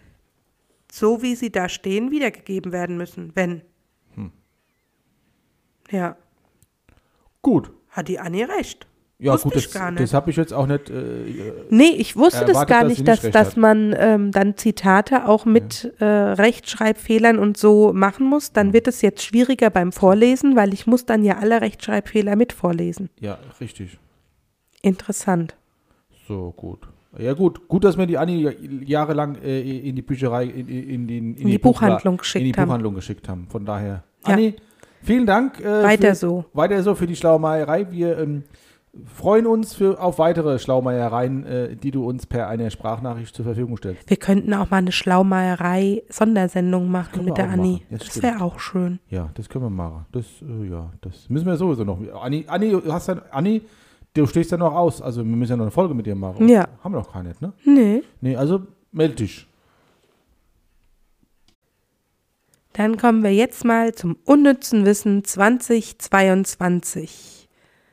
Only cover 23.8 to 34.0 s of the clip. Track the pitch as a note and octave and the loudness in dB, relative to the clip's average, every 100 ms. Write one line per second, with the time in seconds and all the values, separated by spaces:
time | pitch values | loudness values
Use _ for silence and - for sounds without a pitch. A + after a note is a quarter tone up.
23.8 | F2+ - _ _ _ _ _ _ _ _ | -16 -18 _ _ _ _ _ _ _ _
24.8 | G3 F3+ - - - F3 E3 - _ _ | -2 -2 -4 -6 -2 -2 -2 -10 _ _
25.8 | _ _ _ _ - G2 F2 - F2+ F2+ | _ _ _ _ -12 -10 -10 -12 -16 -16
26.8 | - _ _ - A#2+ C#3+ F#3 - - F#3 | -20 _ _ -10 -6 0 0 -2 -4 2
27.8 | G3 E3+ F3+ D3+ E3+ E3+ D3 A#2 C3+ C3+ | 4 2 0 0 0 0 -2 -4 -12 -12
28.8 | C#3 D3 D3+ D3 C#3+ C#3+ C#3 C3+ C3 C3 | -4 -2 0 -2 -4 -6 -6 -6 -6 -8
29.8 | C#3 C3 A#2 C3 C3 A#2+ B2+ B2+ B2+ B2+ | -8 -8 -6 -4 -2 -2 -4 -8 -10 -10
30.8 | C3 B2 A#2 A#2 A2+ B2 G3+ G3 B3+ A#3 | -8 -8 -6 -6 -8 -4 0 4 4 4
31.8 | G#3+ F#3 F#3+ F3+ - D3 C3 A#2+ C3+ A#2+ | 2 2 0 -2 -4 -2 -2 0 0 0
32.8 | A2 F#2+ - G2+ - F2+ F#2 A2 G2+ G#2 | -4 -6 -10 -12 -10 -12 -10 -12 -8 -6
33.8 | G#2 F#2+ | -6 -8